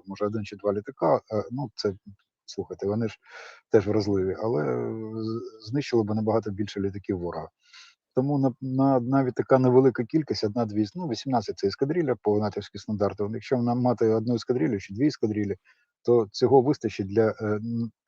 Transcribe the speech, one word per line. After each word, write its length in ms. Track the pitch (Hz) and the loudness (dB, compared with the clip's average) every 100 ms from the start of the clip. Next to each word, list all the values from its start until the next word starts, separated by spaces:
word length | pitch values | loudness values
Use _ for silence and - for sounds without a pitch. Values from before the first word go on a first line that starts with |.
| 95 | -12
може, 200 | 95 104 | -4 -4
один 200 | 110 101 | -4 -6
чи 100 | 101 | -4
два 180 | 104 | -2
літака. 420 | 101 104 131 165 127 | -2 -4 -2 2 2
Е, 280 | - 107 - | 0 -4 -4
ну, 200 | 123 135 - | -6 -8 -4
це, 180 | 104 95 - 98 _ _ - | -4 -4 -12 -20 _ _ -14
слухайте, 420 | - 90 92 98 | -10 -10 -6 -4
вони 200 | 107 113 | -2 -4
ж 100 | - _ - - - _ | -6 _ -20 -20 -20 _
теж 160 | 113 98 | 4 4
вразливі, 480 | 107 101 98 92 90 | 2 2 0 0 -2
але 200 | 110 139 143 123 117 113 110 113 | -2 -2 -2 -2 -4 -6 -8 -6
з-, 440 | 110 113 127 - 110 | -6 -6 -8 -14 -6
знищили 340 | 135 135 117 | -6 0 0
би 120 | 104 107 | 2 0
набагато 360 | 110 110 107 | 0 0 -2
більше 280 | 98 104 - | -6 -6 -4
літаків 400 | 98 98 - 95 | -4 -4 -6 -4
ворога. 300 | 87 80 80 _ _ - - _ _ - | -4 -6 -10 _ _ -20 -20 _ _ -2
Тому 240 | 135 143 | 0 2
на, 120 | 135 120 | 0 0
на, 380 | 131 131 135 135 | -4 2 4 4
навіть 360 | 120 135 127 - | 2 2 2 0
така 240 | - 131 | 2 4
невелика 440 | 127 123 131 113 | 6 6 6 4
кількість, 400 | 117 160 147 110 | 0 -2 -2 -2
одна-дві, 420 | 107 113 113 104 107 180 | -2 -2 -2 -2 -2 -4
ну, 120 | 170 | -6
вісімнадцять — 500 | 110 139 127 110 98 | -6 -2 -2 -2 -2
це 80 | 101 | -2
ескадрилля 480 | 98 139 170 151 120 | -2 -2 0 0 0
по 180 | - 104 | 0 0
натівській 400 | 104 101 - 101 | 0 -4 -8 -10
стандарту. 520 | - 104 98 101 104 | -6 -2 -2 -2 -6
Якщо 240 | 110 - 127 | -6 -2 0
нам 240 | 120 120 | 2 2
мати 260 | 123 117 113 | 2 2 2
одну 280 | 110 110 117 | 2 0 -2
ескадрилю 440 | - 127 151 104 | 0 0 0 -2
чи 140 | - | -6
дві 140 | 101 147 | -2 -2
ескадрилі, 480 | - 113 104 101 98 _ _ _ _ | 0 -2 -2 -2 -4 _ _ _ _
то 240 | - 120 104 | 2 2 2
цього 300 | - 120 135 | 0 4 6
вистачить 460 | 127 147 107 - 98 | 4 0 -2 -4 -2
для, 220 | 101 110 | 2 2
е, 160 | - 110 | 0 -2
н-, 460 | 104 113 117 117 - | -4 -4 -4 -6 -8